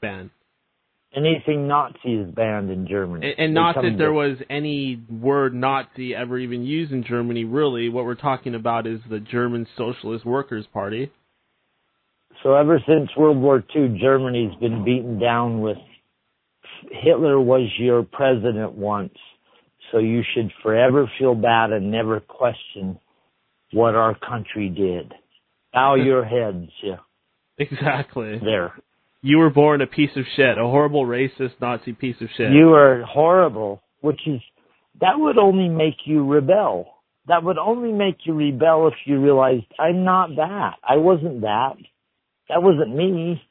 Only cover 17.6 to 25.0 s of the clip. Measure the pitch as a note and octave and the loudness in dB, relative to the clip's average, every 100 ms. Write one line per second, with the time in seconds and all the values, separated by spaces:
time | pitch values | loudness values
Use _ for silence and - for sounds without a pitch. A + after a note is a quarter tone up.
17.6 | A#2 - B2 A#2+ A2+ - C3+ B2 A2+ G#2+ | 0 -2 0 0 0 -2 0 0 -2 -4
18.6 | G#2+ G#2 G2+ G#2 F#2 - - _ _ _ | -6 -6 -4 -4 -6 -14 -20 _ _ _
19.6 | _ _ - A2+ A2 A#2 - B2 G#2+ - | _ _ -6 -2 0 0 -2 -4 -4 -4
20.6 | A2 A2 B2+ C#3 B2 - C3 A#2 A#2 A#2 | -2 2 4 4 0 0 0 2 2 2
21.6 | A2+ G#2 G2 A2+ A2 G#2+ - - B2 A2 | 2 0 -2 -2 -2 -4 -6 -4 -4 -4
22.6 | - G2+ F#2+ F#2 _ _ _ _ _ _ | -12 -12 -12 -12 _ _ _ _ _ _
23.6 | _ G#2 A#2 A2 A2+ G#2+ - A#2 G#2 A2 | _ 2 2 4 2 0 -8 -10 -8 -6
24.6 | G2+ F2+ F#2+ F2 | -6 -2 -2 -4